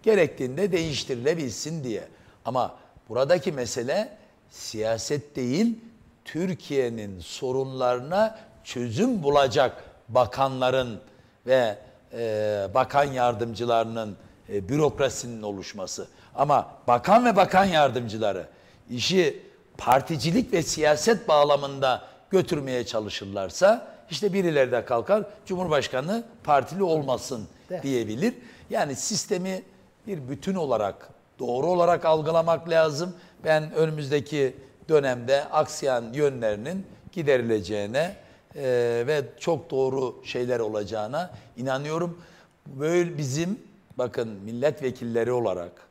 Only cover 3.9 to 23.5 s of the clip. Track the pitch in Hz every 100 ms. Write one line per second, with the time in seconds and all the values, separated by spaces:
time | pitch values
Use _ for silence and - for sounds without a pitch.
3.9 | 170 220 - - _ _ - - 110 110
4.9 | 113 - 147 - - 123 143 226 226 -
5.9 | - - _ - 151 185 170 - 143 123
6.9 | 113 104 95 82 - 135 131 135 131 123
7.9 | 123 135 185 220 220 - - - 123 120
8.9 | 110 240 226 143 143 135 131 127 - -
9.9 | - _ 120 120 - 135 131 127 131 123
10.9 | 107 - - _ _ 120 131 117 104 -
11.9 | - _ 117 117 107 107 104 98 113 127
12.9 | 143 147 131 123 113 117 107 120 117 113
13.9 | 113 107 95 - - - 101 92 143 151
14.9 | - 135 - 123 117 107 101 87 104 92
15.9 | - 90 _ - - 139 135 - - -
16.9 | 123 - 214 247 196 185 185 196 160 143
17.9 | 123 120 110 107 92 85 - _ _ -
18.9 | 123 113 185 160 - - - _ - -
19.9 | 131 135 160 147 190 240 170 156 - 151
20.9 | 151 - 226 - 151 147 139 139 139 135
21.9 | 117 - - _ 190 - 156 139 127 117
22.9 | 113 104 - 101 101 95